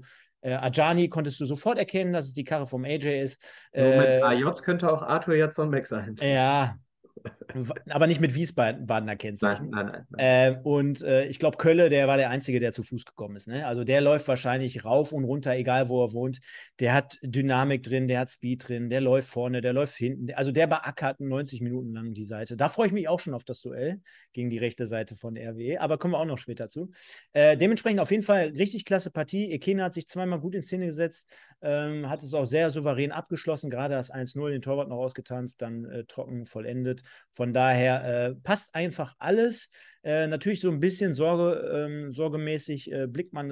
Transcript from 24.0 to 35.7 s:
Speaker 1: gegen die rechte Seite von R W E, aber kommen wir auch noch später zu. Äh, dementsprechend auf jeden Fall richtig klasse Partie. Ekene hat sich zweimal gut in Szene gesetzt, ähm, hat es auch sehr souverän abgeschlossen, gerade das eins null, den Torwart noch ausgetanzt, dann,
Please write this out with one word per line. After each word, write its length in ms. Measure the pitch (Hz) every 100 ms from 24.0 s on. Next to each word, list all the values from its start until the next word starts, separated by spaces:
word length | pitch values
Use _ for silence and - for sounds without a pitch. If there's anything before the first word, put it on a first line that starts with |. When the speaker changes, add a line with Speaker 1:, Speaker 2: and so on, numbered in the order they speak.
| - - _
Speaker 1:
gegen 160 | 123 123
die 80 | 113
rechte 300 | 120 - 113
Seite 280 | 113 107 107
von 200 | 117 113
R 200 | 117 113
W 180 | 123
E, 40 | 170
aber 220 | 151 151
kommen 160 | 175 156
wir 40 |
auch 60 | 160
noch 140 | 127
später 280 | - 113 113
zu. 220 | 151 185 - - - _
Äh, 220 | 147 151 139
dementsprechend 440 | 190 226 226 196
auf 100 | 156
jeden 140 | 214
Fall 240 | 208 196 156
richtig 380 | 147 202 208 -
klasse 260 | 190 160
Partie. 400 | 160 151 196 202
Ekene 320 | 147 - 196
hat 100 | 180
sich 140 | 175 -
zweimal 320 | 180 185 170
gut 160 | 170 185
in 80 |
Szene 240 | - 185 175
gesetzt, 440 | 151 165 - - - - _
ähm, 480 | 147 147 147 151 139
hat 140 | 147
es 100 | 143
auch 120 | 147 127
sehr 260 | 151 165
souverän 400 | 147 147 131 143
abgeschlossen, 580 | 135 - 165 160 151 143
gerade 240 | 123 139
das 160 | 135 123
eins 240 | 135 127
null, 180 | 139 147
den 120 | 135
Torwart 260 | 131 139 135
noch 80 | 123
ausgetanzt, 640 | 127 127 - 123 127 -
dann, 240 | 117